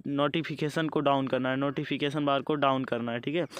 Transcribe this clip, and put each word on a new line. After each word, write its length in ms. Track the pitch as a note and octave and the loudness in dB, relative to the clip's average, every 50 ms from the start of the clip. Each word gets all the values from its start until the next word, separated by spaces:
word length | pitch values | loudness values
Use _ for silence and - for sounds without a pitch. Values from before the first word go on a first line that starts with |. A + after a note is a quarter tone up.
| - | -6
नोटिफिकेशन 800 | C#3 C#3+ C#3 C#3+ D3 C#3 E3 D3 - D#3 - D#3 D3 - E3 D#3+ D3+ | -4 0 0 0 2 0 0 -2 -4 -4 -4 -4 -2 0 0 -2 0
को 100 | - D#3 | 0 2
डाउन 280 | D3 C#3+ C#3 C3+ C3+ | 4 4 4 4 2
करना 220 | B2+ C3 B2+ B2+ B2+ | 0 0 0 0 0
है, 60 | C3 | 0
नोटिफिकेशन 680 | C3+ C#3 C#3+ C3 D#3+ D3 - D3 C3 D3 C#3+ C#3 D#3 D3 | 0 0 -2 -2 -4 -4 -2 -2 -2 -2 -2 -2 0 2
बार 160 | C#3+ C#3 C3+ | 2 2 2
को 140 | A#2+ - D#3 | 0 0 0
डाउन 280 | D3 C#3+ C3+ C3+ C3 B2+ | 2 4 4 4 2 0
करना 280 | - A#2+ A#2 A#2 A#2+ | -2 -2 -2 -2 -4
है, 80 | A#2 A#2+ | -4 -4
ठीक 160 | - C#3+ D3 | -4 -2 -2
है? 100 | F3 D#3+ - - - | -2 -4 -4 -6 -12